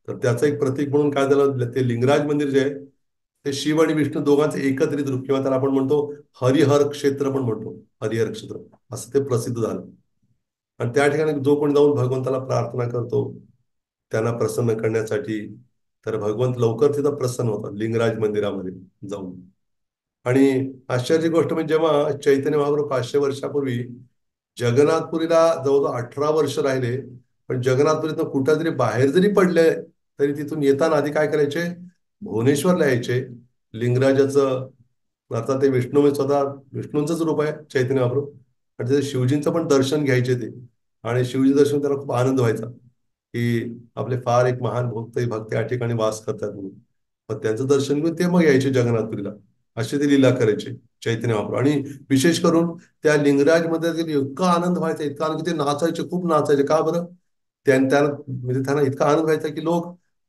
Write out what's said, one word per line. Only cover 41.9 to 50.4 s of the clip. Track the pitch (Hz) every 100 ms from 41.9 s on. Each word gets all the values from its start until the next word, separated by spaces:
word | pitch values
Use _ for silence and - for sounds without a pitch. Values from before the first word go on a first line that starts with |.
| 139
खूप | 117
आनंद | 123 131 131
व्हायचा | 117 104 117 - _ _ _ _ _
की | 117 120 117 113 - - 120
आपले | 120 123
फार | 120 120 127
एक | 123
महान | 117 117 120
भक्त, | 110 113 127 120
भक्त | 110 110
या | 120
ठिकाणी | 110 120 117
वास | 113 110 110 -
करतात | 101 104
म्हणून. | 98 95 - _ _ _ _ -
मग | 110
त्यांचं | 113 110 131
दर्शन | 139 127 147
घेऊन | 165
ते | 165 175
मग | 175
यायचे | 160 131 135
जगन्नाथपुरीला, | 127 117 113 104 104 98 - _ _ _ 117
अशी | 107 143
ते | 143
लीला | 139 127
करायचे | -